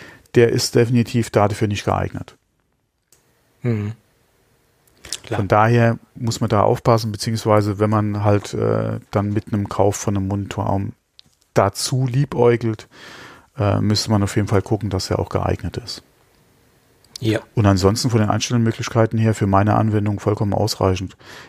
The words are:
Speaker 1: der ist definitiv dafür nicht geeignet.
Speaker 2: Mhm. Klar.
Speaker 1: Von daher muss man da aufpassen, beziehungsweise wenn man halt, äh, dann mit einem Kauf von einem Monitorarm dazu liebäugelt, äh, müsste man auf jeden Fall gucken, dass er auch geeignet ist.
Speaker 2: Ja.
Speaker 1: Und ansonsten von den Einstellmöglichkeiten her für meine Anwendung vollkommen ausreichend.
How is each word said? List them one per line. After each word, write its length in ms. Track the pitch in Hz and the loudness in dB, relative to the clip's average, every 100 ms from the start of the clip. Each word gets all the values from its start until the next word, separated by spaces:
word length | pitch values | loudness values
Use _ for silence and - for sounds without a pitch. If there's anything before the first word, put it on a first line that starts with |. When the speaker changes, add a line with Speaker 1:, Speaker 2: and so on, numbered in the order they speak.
| - - _ | -20 -20 _
Speaker 1:
der 140 | - 117 | 4 4
ist 260 | 120 - | 4 0
definitiv 560 | 123 120 120 113 120 110 | 2 2 2 0 -2 0
dafür 380 | 113 101 104 104 | 2 2 0 -2
nicht 160 | 101 | -2
geeignet. 520 | - 98 95 - - _ _ _ _ _ _ _ _ _ _ _ _ _ | -2 -2 -2 -8 -14 _ _ _ _ _ _ _ _ _ _ _ _ _
Speaker 2:
Mhm. 300 | 127 110 104 117 _ _ _ _ _ _ _ _ _ _ - - | -4 -4 -4 -10 _ _ _ _ _ _ _ _ _ _ -14 -12
Klar. 160 | - 110 | -6 -4
Speaker 1:
Von 80 | 98 | 0
daher 520 | 104 110 120 117 113 _ - | 4 4 4 2 0 _ -8
muss 240 | 117 - | -6 -2
man 100 | 110 | 0
da 120 | 107 | 2
aufpassen, 500 | 104 117 - 113 110 | 4 2 2 2 0
beziehungsweise 640 | 104 - 113 113 107 104 98 | -6 -4 -4 2 2 2 0
wenn 120 | 107 | 0
man 340 | 107 104 104 | 0 -2 -2
halt, 280 | 104 101 - | 2 0 0
äh, 440 | 117 110 110 110 110 - | -4 -2 0 -2 -6 -4
dann 200 | 104 104 | -4 -2
mit 200 | 104 - | -4 -4
einem 160 | 107 101 | -4 -4
Kauf 260 | - 101 | 0 0
von 220 | - - 101 | 0 -4 -2
einem 100 | 95 | -2
Monitorarm 640 | 101 98 - 104 98 101 - _ _ _ _ _ | -4 -6 -6 -2 -2 -4 -10 _ _ _ _ _
dazu 500 | - 101 - - 127 | 2 2 0 -4 -2
liebäugelt, 840 | 131 123 143 - 120 120 117 107 - - - - - - _ - | -2 -2 -2 2 2 2 -2 -6 -10 -20 -20 -20 -20 -20 _ -2
äh, 240 | 104 104 | 0 2
müsste 300 | 104 107 - | 2 0 0
man 140 | 107 | 0
auf 100 | 101 | 0
jeden 140 | - 101 | -2 0
Fall 140 | 101 | 0
gucken, 280 | - 107 104 | 0 -4 -2
dass 180 | 92 - | -6 -4
er 120 | - | -4
auch 80 | 85 | -2
geeignet 480 | 95 92 90 87 - | -2 -2 -4 -6 -10
ist. 260 | - - _ _ _ _ _ _ _ _ _ _ _ - | -12 -16 _ _ _ _ _ _ _ _ _ _ _ -8
Speaker 2:
Ja. 180 | 110 107 - | -2 -2 -4
Speaker 1:
Und 100 | - | 0
ansonsten 460 | 101 98 95 113 131 | 2 4 4 2 0
von 100 | 110 | 0
den 80 | 107 | 2
Einstellmöglichkeiten 920 | 110 - 123 113 - 117 120 110 113 | 0 0 0 0 -2 -4 0 0 2
her 140 | 110 | 0
für 120 | 107 98 | 2 2
meine 300 | 98 101 113 | 2 4 2
Anwendung 420 | 110 104 104 101 | 2 0 -2 -2
vollkommen 340 | - 104 101 | -2 -2 0
ausreichend. 640 | 98 107 - 98 92 95 - - - | 0 -2 0 0 0 -4 -12 -20 -20